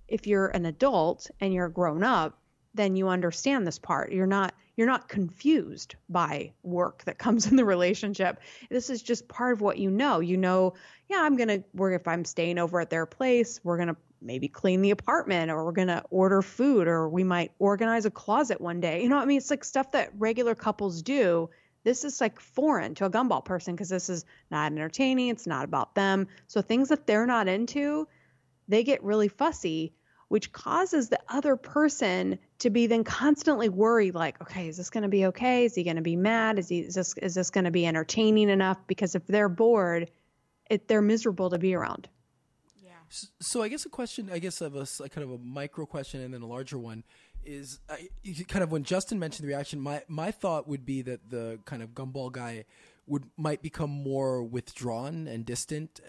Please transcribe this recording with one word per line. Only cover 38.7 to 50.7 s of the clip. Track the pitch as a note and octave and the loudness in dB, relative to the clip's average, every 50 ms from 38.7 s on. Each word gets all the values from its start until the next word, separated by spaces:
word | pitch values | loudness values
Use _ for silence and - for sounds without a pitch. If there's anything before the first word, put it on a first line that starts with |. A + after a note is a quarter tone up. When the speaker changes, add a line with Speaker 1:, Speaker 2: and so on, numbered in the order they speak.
| F#3 F#3 - | 0 -2 -4
Speaker 1:
Because | - F#3+ - G#3 F3 - | -6 -4 -2 -2 -2 -2
if | F3+ E3 | -4 -2
they're | - G3 G#3+ G#3 | 0 2 2 4
bored, | G3+ F3 E3+ A3+ A3+ A#3 G#3+ F#3 F3 E3+ E3+ E3+ - _ _ _ _ _ _ _ _ _ _ _ _ | 2 4 4 6 6 6 6 4 2 0 0 -2 -4 _ _ _ _ _ _ _ _ _ _ _ _
it, | A3 G3+ - - | -2 -2 2 2
they're | A3 G#3+ | 4 4
miserable | G#3 G#3 A3 A3 A3+ A#3 F#3+ F3 F#3 F3+ | 6 4 4 2 2 -2 0 0 0 0
to | F3+ | 0
be | F3 F3 F#3+ F#3 | 0 0 0 0
around. | E3+ - - - - - - _ _ _ _ _ _ _ _ _ _ _ _ _ G3+ G3 | 0 -2 -4 -6 -8 -12 -18 _ _ _ _ _ _ _ _ _ _ _ _ _ _ -20
Speaker 2:
Yeah. | F3+ F3 E3+ D#3+ D#3+ | -20 -20 -20 -20 _
Speaker 3:
S-, | - - - - _ _ | -16 -16 -16 -16 _ _
so | - - - B3 | -10 -6 -4 -4
I | A3 G#3+ | -4 -4
guess | B3+ D4+ - | -6 -8 -10
a | D4+ | -12
question, | - - B3 A3+ - - G#3+ F#3+ | -10 -10 -10 -8 -8 -10 -10 -8
I | F3+ E3+ | -8 -6
guess, | E3+ F#3 E3 - | -6 -8 -8 -8
of | E3+ D3+ C#3 | -8 -8 -8
a | C#3 | -10
s-, | C#3 - - - | -10 -10 -10 -12
like, | C#3 C#3 - | -12 -12 -12
kind | D#3 D3 | -12 -10
of | B2+ | -10
a | B2+ | -12
micro | A#2+ A#2+ B2 C3 C#3 C#3+ D3 - - D#3 | -12 -12 -12 -10 -10 -10 -10 -10 -12 -12
question | - - D3+ C3+ - - C3+ | -10 -10 -10 -10 -10 -12 -12
and | B2+ B2+ B2+ | -12 -12 -12
then | A#2+ | -12
a | A#2 | -12
larger | A2+ A#2+ B2+ C3+ C3 D3 | -12 -10 -12 -12 -10 -10
one | B2+ A#2 A2+ A2 A2+ - _ _ _ _ _ _ - - | -12 -10 -10 -12 -14 -16 _ _ _ _ _ _ -14 -14
is, | D3+ C#3+ C#3+ C#3 C3 B2+ - - | -12 -14 -14 -14 -16 -18 -20 -16
I, | - D3+ - F3 - - - - | -16 -14 -14 -14 -16 -18 -16 -14
you, | G3 F3 C#3+ F3+ | -12 -10 -10 -10
kind | - - G3+ F3+ | -4 -2 -2 -2
of | D#3+ D#3+ | 0 -2
when | D#3 C#3 | -6 -4
Justin | - F3+ F#3 F#3+ - A3+ G3 | -2 -2 -2 -2 -4 -6 -6
mentioned | E3+ D#3 - - D3+ | -6 -6 -8 -10 -8
the | C#3+ C#3 | -6 -6
reaction, | C#3 C#3+ - - D3 | -6 -6 -8 -10 -8
my, | C3+ C#3+ D3 D3 - - | -8 -6 -8 -8 -10 -10
my | D#3+ D3+ D#3+ G3+ | -8 -6 -6 -6
thought | A3 - - F#3+ E3 - C#3 | -6 -4 -4 -2 -2 -2 -4
would | D3+ | -6